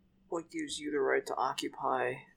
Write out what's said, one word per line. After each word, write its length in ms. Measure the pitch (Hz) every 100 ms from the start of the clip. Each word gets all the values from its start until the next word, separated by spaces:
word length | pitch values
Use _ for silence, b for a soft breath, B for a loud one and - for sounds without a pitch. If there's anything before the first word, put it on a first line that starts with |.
| _ _ -
what 220 | 170 160
gives 280 | 165 147 -
you 100 | 147
the 80 | 143
right 260 | 131 135 135
to 80 | -
occupy 760 | 131 139 139 - 135 131 123 131 -